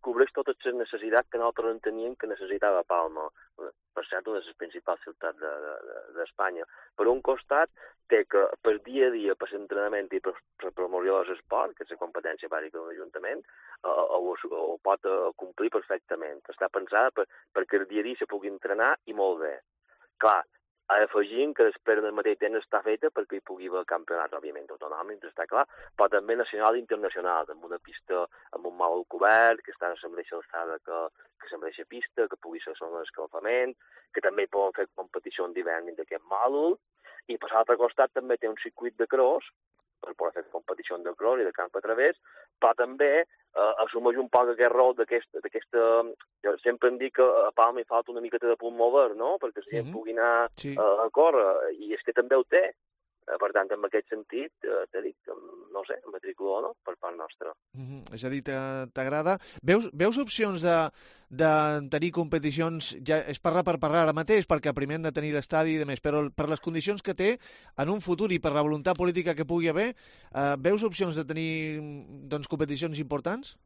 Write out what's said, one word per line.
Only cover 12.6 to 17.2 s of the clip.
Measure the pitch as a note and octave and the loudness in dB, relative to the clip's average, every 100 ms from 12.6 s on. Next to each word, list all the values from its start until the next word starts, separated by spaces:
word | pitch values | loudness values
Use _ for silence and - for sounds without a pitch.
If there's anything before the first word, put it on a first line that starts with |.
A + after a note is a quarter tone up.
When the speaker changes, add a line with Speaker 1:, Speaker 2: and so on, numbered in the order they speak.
| D#2 E2 | -6 -10
Speaker 1:
de | E2 | -12
l'Ajuntament, | D#2+ D#2+ D#2 F#2+ C#3+ - | -12 -12 -10 -8 -10 -12
eh, | - - - F2+ E2+ F2 F2+ | -20 -20 -10 -2 2 2 2
ho, | F2+ | 0
ho | F2 F2 E2 D#2+ E2+ | -4 -6 -4 -4 -2
pot, | - G2 F#2+ | 0 2 2
eh, | F#2+ F2+ - | 0 0 -4
complir | - - A2 | -14 -4 -2
perfectament. | - - F#2+ _ E2+ D2+ D2 - | -2 -2 -6 _ -8 -8 -12 -16
Està | - F#2+ | -4 -2
pensada | G2 F#2+ G#2 B2+ | -2 0 2 2
per, | - | 2